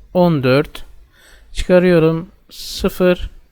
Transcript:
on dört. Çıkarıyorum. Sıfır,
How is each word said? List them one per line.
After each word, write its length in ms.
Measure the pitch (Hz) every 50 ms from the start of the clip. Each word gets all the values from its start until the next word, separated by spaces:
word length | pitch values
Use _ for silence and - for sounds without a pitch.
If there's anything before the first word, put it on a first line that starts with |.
| - - -
on 280 | 180 175 175 160 143
dört. 420 | 123 127 127 139 160 - - - - - - - - _ _ _ _ - - - - -
Çıkarıyorum. 760 | - - - - 180 180 180 180 175 165 156 160 165 165 185 - _ _ _ _
Sıfır, 800 | - - - - - - - 185 - - 185 180 180 - - - - - - _